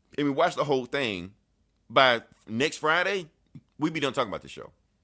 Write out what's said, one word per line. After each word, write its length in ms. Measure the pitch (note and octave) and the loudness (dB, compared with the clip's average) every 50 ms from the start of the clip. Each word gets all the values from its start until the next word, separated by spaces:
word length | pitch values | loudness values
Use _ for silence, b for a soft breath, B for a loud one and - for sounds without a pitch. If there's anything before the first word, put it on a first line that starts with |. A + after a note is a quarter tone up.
| _ _ - | _ _ -4
and 100 | - D3 | -2 -2
we 40 | C#3+ | 0
watch 220 | C3+ D3 E3 F3 D3+ | 2 2 0 0 0
the 100 | - D3 | 0 -2
whole 220 | D3 C#3 C3 A#2+ | 0 0 0 -2
thing, 460 | - - C#3+ C3 A2 G2 F2+ E2+ G2 - _ _ _ _ _ _ _ _ _ _ - | -2 -4 -2 -2 -2 -4 -6 -8 -12 -18 _ _ _ _ _ _ _ _ _ _ 0
by 320 | A2+ C#3+ C3+ B2+ A#2+ A#2 - - _ _ - | 4 6 6 6 6 4 0 -8 _ _ -12
next 300 | - A2 A#2 C#3 E3 - | -6 -2 0 0 0 -2
Friday, 540 | - D#3+ D3+ D#3+ F3 F3+ F#3+ G3+ F#3+ E3 - _ _ _ _ - C#3+ _ _ _ - | 0 0 2 2 2 2 0 -2 -4 -6 -10 _ _ _ _ -20 -20 _ _ _ -4
we'd 120 | D3 F3 | -4 -2
be 80 | D#3+ D#3 | -2 -2
done 120 | C#3+ C3 | -2 -2
talking 180 | A#2 C#3 A#2+ G2 | -2 -2 -4 -4
about 120 | E2+ D2+ | -4 -10
the 60 | - C2+ | -10 -12
show. 220 | - - - - _ _ _ _ _ _ | -16 -16 -16 -18 _ _ _ _ _ _